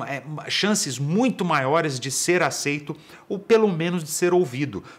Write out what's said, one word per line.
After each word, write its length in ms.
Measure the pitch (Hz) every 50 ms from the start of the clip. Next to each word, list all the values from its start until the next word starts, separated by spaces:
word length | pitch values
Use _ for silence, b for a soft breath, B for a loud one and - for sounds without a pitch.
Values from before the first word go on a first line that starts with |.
| 120
é, 200 | 127 139 131 - 151 151 139 - -
chances 500 | - - 190 208 214 - - 143 123 123
muito 460 | 143 147 170 214 262 254 180 - 190
maiores 540 | 175 156 143 131 131 151 170 160 151 131 123
de 120 | 120 135
ser 300 | 131 - - 170 175 180
aceito, 560 | - 170 - - - 143 143 147 147 - 156 B B B B B B B
ou 100 | 202 190
pelo 280 | 196 - 226 220 220 208
menos 360 | 175 156 165 175 175 180 156
de 60 | 143
ser 240 | - - 180 175 180
ouvido, 500 | 180 180 131 120 131 147 123 101 87 - B B